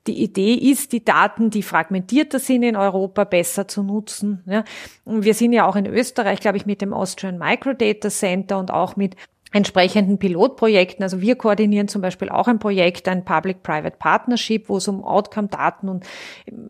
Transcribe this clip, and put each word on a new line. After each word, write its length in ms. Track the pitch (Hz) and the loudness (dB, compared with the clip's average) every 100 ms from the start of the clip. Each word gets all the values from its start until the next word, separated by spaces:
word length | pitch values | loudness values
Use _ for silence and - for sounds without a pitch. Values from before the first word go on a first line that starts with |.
| - | -8
die 160 | - | -4
Idee 320 | 220 190 202 | -2 0 2
ist, 380 | 240 175 - - | 4 2 2 -2
die 120 | 233 | -2
Daten, 460 | 226 156 202 - 226 | 2 4 2 2 0
die 140 | 208 | 0
fragmentierter 760 | - 165 160 190 185 262 302 262 | -2 -2 0 -4 0 0 2 -2
sind 240 | - 247 | 0 2
in 140 | 240 208 | 2 2
Europa, 480 | 196 190 190 208 | 0 0 -2 -2
besser 420 | 202 180 170 202 196 | 0 0 0 -4 -4
zu 160 | 208 | -4
nutzen, 600 | 196 214 208 - 208 190 180 | -4 -4 -6 -6 -4 -4 -4
ja. 160 | 208 220 - - - | -4 -4 -12 -20 -18
Und 200 | - 220 | -6 0
wir 100 | 208 | 2
sind 180 | 214 233 | 2 4
ja 140 | 233 185 | 4 4
auch 80 | |
in 120 | 202 196 | 2 0
Österreich, 520 | 220 247 - 202 196 | -2 -2 -2 -2 0
glaube 180 | 214 196 | 0 -2
ich, 100 | 208 | -4
mit 140 | 196 | -4
dem 100 | 196 | -4
Austrian 440 | 202 185 - 190 180 | -4 -6 -6 -8 -4
Microdata 760 | 156 247 269 262 214 208 208 | -2 -2 -2 0 0 0 -4
Center 500 | - 190 185 190 196 | -2 -2 -2 -2 -4
und 100 | 185 | -2
auch 240 | 165 180 | -2 -2
mit 220 | 196 196 - - _ _ | -2 -4 -4 -20 _ _
entsprechenden 600 | 202 202 185 180 214 196 196 | 0 2 2 4 4 2 2
Pilotprojekten. 840 | 196 170 240 - 226 202 185 - | 0 2 2 2 4 4 2 -2
Also 180 | 190 185 | -4 0
wir 160 | 208 247 | 0 2
koordinieren 500 | 214 202 208 208 202 | 2 2 2 2 0
zum 140 | 202 | -2
Beispiel 300 | 185 - 190 | -4 -4 -2
auch 180 | - 233 | 0 2
ein 100 | 220 | 2
Projekt, 480 | 214 190 175 180 185 | 2 2 2 2 -2
ein 160 | 185 | -2
Public-Private 760 | 185 160 190 185 - 151 165 - | 0 0 0 -4 -4 -4 -4 -2
Partnership, 720 | 156 208 - 240 - 214 214 | 2 2 2 -2 -2 -4 -2
wo 80 | 196 | -4
es 100 | 208 | -4
um 160 | 196 | -4
Outcome-Daten 840 | - 196 202 214 202 151 156 - 190 | 0 0 0 -4 -4 -2 -2 -2 -6
und 160 | 185 185 - - - - - | -8 -10 -18 -18 -20 -20 -18